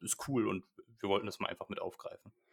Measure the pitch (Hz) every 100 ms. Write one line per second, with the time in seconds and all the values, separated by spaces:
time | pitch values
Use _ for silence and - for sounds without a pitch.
0 | - - - 135 104 95 - - - 117
1 | 101 98 104 - - - - 101 92 -
2 | - - - - _